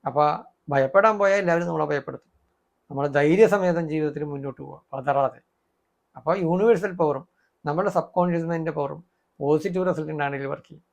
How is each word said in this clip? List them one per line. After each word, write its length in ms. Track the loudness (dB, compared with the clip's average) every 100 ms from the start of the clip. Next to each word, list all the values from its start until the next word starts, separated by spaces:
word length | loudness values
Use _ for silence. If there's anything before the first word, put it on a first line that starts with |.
| -4
അപ്പോൾ 200 | 0 0 0 -10 _ -2
ഭയപ്പെടാൻ 420 | 0 4 4 4 4
പോയാൽ 180 | 2 2
എല്ലാവരും 240 | 2 0 0
നമ്മളെ 180 | -2 -2
ഭയപ്പെടുത്തും. 380 | -2 -6 -14 _ _ _ _ _ _ _
നമ്മൾ 160 | -4 0 2
ധൈര്യസമേതം 680 | 4 6 6 6 2 0 -2
ജീവിതത്തിൽ 300 | -2 -4 -4 -8
മുന്നോട്ട് 280 | -8 -10 -12
പോവുക, 160 | -16 -18 _
പതറാതെ. 480 | -6 -2 0 0 -4 _ _ _ _ _ _ _ -8
അപ്പോൾ 180 | -4 -2 0
യൂണിവേഴ്സൽ 480 | 2 4 2 0 -2
പവറും 240 | -2 -2 -8 _ _ _ -6
നമ്മുടെ 240 | -2 0 -2
സബ് 180 | -2 0
കോൺഷ്യസ് 320 | 0 0 -2
മൈൻഡിൻ്റെ 240 | -4 -4 -4
പവറും 240 | -6 -8 -18 _ _ _
പോസിറ്റീവ് 460 | 0 0 0 -2 -2
റിസൾട്ടിനാണ് 460 | -4 -6 -4 -4 -4
ഇതിൽ 120 | -8
വർക്ക് 160 | -10 _
ചെയ്യും. 160 | -20 _